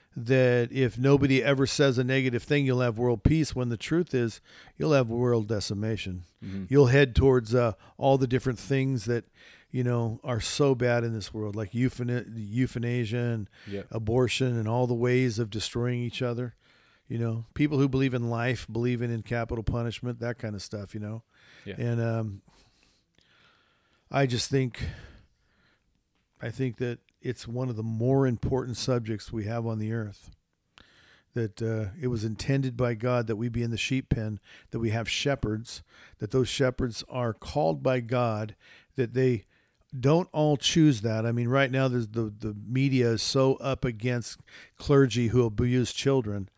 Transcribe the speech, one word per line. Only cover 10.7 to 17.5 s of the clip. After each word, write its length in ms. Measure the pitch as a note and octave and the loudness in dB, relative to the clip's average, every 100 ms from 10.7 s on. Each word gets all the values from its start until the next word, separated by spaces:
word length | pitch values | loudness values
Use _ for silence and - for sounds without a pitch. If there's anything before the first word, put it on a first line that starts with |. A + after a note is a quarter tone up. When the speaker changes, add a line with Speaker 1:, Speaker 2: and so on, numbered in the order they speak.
| B2 | 4
Speaker 1:
bad 300 | B2 A#2+ A#2 | 2 2 0
in 80 | |
this 200 | A2 - | -6 -8
world, 220 | A2 G#2+ G#2 | -8 -6 -6
like 160 | G2+ | -4
euthana-, 540 | A#2 C3 - A#2+ B2 G2+ A2+ | 0 0 0 -4 -4 -6 -10
euthanasia 840 | G2+ A#2 B2 B2 A#2 B2 A2 A#2+ | -4 -2 0 -2 -4 -2 -2 -2
and 320 | A#2+ A2+ G2 - G2+ | -2 -4 -6 -14 -12
Speaker 2:
Yep. 200 | G2 - | -10 -8
Speaker 1:
abortion 640 | A2+ A2 B2 B2 - C3 A#2 | -6 0 2 2 2 0 0
and 100 | G#2+ | 0
all 180 | A#2+ B2 | 0 0
the 60 | |
ways 460 | A#2+ B2 B2 C3 G#2+ | 0 2 2 2 0
of 100 | A2 | -4
destroying 520 | G#2 - A#2 A#2+ A#2+ | -4 -6 -4 -2 -2
each 200 | A#2+ - | -4 -4
other. 340 | B2+ A#2+ B2 - _ _ _ _ _ | -4 -4 -8 -12 _ _ _ _ _
You 100 | A#2 | -4
know, 280 | A#2 A2+ A2+ | -2 -4 -6